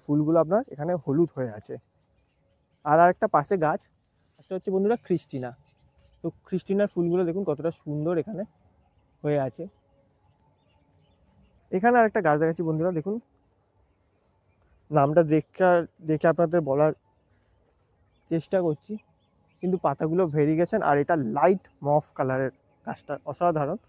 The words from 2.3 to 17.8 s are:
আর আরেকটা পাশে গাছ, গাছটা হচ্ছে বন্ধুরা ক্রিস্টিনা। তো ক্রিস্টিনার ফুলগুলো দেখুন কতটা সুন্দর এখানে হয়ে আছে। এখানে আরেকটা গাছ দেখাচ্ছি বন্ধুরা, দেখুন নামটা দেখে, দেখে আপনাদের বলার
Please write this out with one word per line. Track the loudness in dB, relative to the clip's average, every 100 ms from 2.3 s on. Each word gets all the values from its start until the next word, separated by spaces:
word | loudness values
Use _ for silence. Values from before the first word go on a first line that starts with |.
| _ _ _ _ _ 2
আর | 6
আরেকটা | 6 4 0 0
পাশে | 0 0 0
গাছ, | -2 -8 _ _ _ _ _
গাছটা | _ -8
হচ্ছে | -4 0
বন্ধুরা | 0 -2 -2
ক্রিস্টিনা। | -4 -4 -12 -12 -14 _ _ _ _ _ _
তো | -10 -10 _
ক্রিস্টিনার | -8 -2 -2 0
ফুলগুলো | -2 -2 0 -2
দেখুন | -2 -4
কতটা | -4 -4 -6
সুন্দর | -8 -6 -2 -2
এখানে | -4 -10 -12 _ _ _ _ _ _ _
হয়ে | -4 -2 -4
আছে। | -8 -16 _ _ _ _ _ _ _ _ _ _ _ _ _ _ _ _ _ _ _ _
এখানে | -2 2 4
আরেকটা | 2 2 0
গাছ | 2
দেখাচ্ছি | 0 -2 -4
বন্ধুরা, | -2 -2 -4
দেখুন | -6 -8 -10 _ _ _ _ _ _ _ _ _ _ _ _ _ _ _ _
নামটা | 2 4 4 4
দেখে, | 0 0 0 2 2 0 _ -4
দেখে | 0 2
আপনাদের | 2 0 0 0
বলার | 2 2 0 _ _ _ _ _ _ _ _